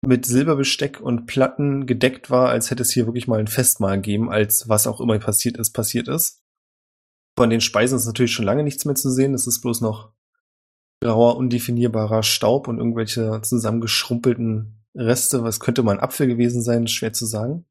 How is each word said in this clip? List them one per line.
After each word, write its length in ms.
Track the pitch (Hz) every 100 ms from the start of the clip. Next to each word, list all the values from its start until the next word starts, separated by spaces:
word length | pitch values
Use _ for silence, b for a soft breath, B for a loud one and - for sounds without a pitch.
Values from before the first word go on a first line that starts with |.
mit 220 | 131 127 127
Silberbesteck 720 | 123 139 143 135 - 139 -
und 260 | - 120 117
Platten 600 | - 131 - 143 139 131
gedeckt 420 | 123 127 131 -
war, 200 | 127 127
als 240 | 117 -
hätte 100 | 127
es 80 | 120
hier 160 | - 113
wirklich 220 | 120 120
mal 100 | 113
ein 80 | 107
Festmahl 480 | - 123 - 98 98
gegeben, 340 | 101 101 113
als 360 | 107 107 - 113
was 200 | 107 123
auch 120 | 113
immer 160 | 120 107
passiert 360 | - 101 123 117
ist, 140 | 110
passiert 360 | - 107 120 123
ist. 340 | 147 - - _ _ _ _ _ _ _ _ _ -
Von 120 | 120
den 100 | 113
Speisen 360 | 110 104 123 131
ist 100 | 110
natürlich 260 | 110 123
schon 120 | -
lange 200 | 104 123
nichts 200 | 147 143
mehr 120 | 151 139
zu 140 | 139
sehen. 220 | 127 135
Es 140 | 131 -
ist 140 | 117
bloß 200 | 123 113
noch 320 | 113 107 - _ _ _ _ _ _ _ _ _
grauer, 340 | 117 113 120 123
undefinierbarer 880 | 127 120 117 120 120 110 107 110
Staub 420 | 107 - 110 131 135
und 100 | 117
irgendwelche 600 | 117 117 110 - 110 110
zusammengeschrumpelten 1400 | 110 120 110 113 113 - - 120 123 120 113 110 110 - _
Reste. 500 | - 117 127 - 135
Was 160 | 113 107
könnte 220 | - 123
mal 80 | 113
ein 100 | 101
Apfel 240 | 135 - 135
gewesen 360 | 117 120 120
sein? 260 | 117 117 113
Schwer 240 | - 113
zu 120 | 110
sagen. 400 | 117 110 113 165 170